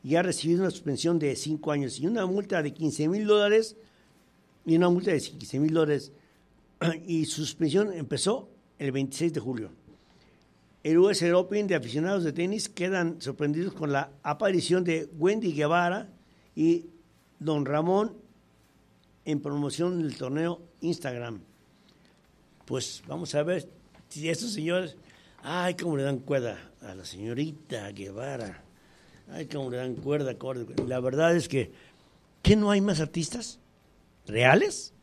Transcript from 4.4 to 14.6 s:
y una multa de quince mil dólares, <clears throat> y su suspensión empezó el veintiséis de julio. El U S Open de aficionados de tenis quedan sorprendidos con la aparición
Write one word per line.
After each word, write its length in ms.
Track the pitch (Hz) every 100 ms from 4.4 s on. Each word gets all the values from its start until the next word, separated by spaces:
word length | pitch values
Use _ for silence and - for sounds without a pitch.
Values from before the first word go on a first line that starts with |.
| _ _
y 120 | - 165
una 120 | 180
multa 240 | 175 180
de 80 | 151
quince 400 | - - - 135
mil 120 | 151
dólares, 400 | 160 151 147 147 - _ _ _ _ _ _
<clears throat> 260 | 165 160 160
y 180 | 165
su 200 | 147 -
suspensión 480 | 151 - 160 170 214
empezó 560 | 175 143 151 185 254 - - _ _
el 140 | 139
veintiséis 400 | 131 135 - 165
de 80 | 151
julio. 300 | 113 120 104 - - - _ _ _ _ _ _ _ _
El 160 | 147 165
U 120 | 190
S 220 | 196 170
Open 360 | 180 185 208 202
de 80 | 165
aficionados 480 | 117 131 170 196
de 80 | 160
tenis 360 | 143 180 214 -
quedan 520 | - 180 190 170 170
sorprendidos 520 | 143 135 147 151 185
con 200 | - 151
la 180 | 139 - -
aparición 580 | 156 147 208 185